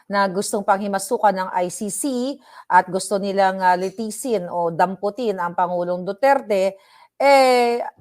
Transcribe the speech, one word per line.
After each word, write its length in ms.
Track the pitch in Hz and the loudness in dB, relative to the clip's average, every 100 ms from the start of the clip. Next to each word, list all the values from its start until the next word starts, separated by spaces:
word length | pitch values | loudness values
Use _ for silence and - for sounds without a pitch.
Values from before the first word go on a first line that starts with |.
| _ | _
na 220 | 202 196 | 0 0
gustong 400 | 180 202 220 196 | 0 -4 -4 0
panghimasukan 680 | 196 208 196 - 233 214 | 0 0 -4 -4 0 2
ng 160 | 190 185 185 | 2 -2 -2
I 140 | 180 | -4
C 180 | - 208 | -4 -8
C 140 | - 294 247 262 285 _ - - | -6 -4 -4 -4 -8 _ -20 2
at 160 | 180 185 | 2 4
gusto 320 | 185 - 202 | -2 -2 -2
nilang, 460 | 196 196 190 190 | -2 2 0 2
ah, 160 | 185 180 | 2 2
litisin 680 | 190 185 220 208 269 214 175 | -2 -6 -10 -8 -4 -4 -4
o 240 | 175 170 | -4 -4
damputin 680 | 165 180 190 202 202 233 190 | 0 0 0 -6 -4 -4 -2
ang 160 | 175 175 | -4 -2
Pangulong 480 | 175 180 175 180 185 | -2 -2 -4 -4 -6
Duterte, 720 | 202 269 277 208 202 190 190 _ _ _ _ | 0 2 2 2 0 0 -4 _ _ _ _
eh, 560 | 277 277 254 247 240 240 - - | 4 6 6 4 2 0 -6 -8